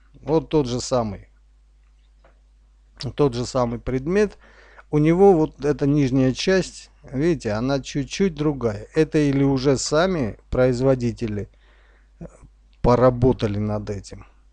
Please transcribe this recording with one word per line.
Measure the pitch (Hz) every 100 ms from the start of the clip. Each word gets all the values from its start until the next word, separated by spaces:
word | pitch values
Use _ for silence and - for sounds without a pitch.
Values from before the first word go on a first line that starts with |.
| _ -
Вот | 127 156 139
тот | 160 127
же | 123
самый, | - 127 113 98 - _ _ _ _ _ _ _ _ _ _ _ _ _ _ _ _ - 127 -
тот | 147
же | 120 120
самый | 131 120 120
предмет. | - 127 139 196 208 - - - - - -
У | 151
него | 151 170 202
вот | 175 156 -
эта | 139 135 143
нижняя | 147 135 131 131
часть, | 123 - 190 170 - - _
видите, | - 127 160 151 113
она | 104 127 139
чуть-чуть | 131 147 131 - 196 147
другая. | 151 139 117 104 110
Это | - 156 156
или | 147 139
уже | 139 135 127 131
сами | - 151 185 180 113 95 _
производители, | 123 127 123 131 131 120 107 117 104 95 _ _ _ _ _ _ _
э, | 170 - - _ _ _
поработали | - 120 127 123 127 120 113 101
над | 104 107 104
этим, | 101 - 101 - _ _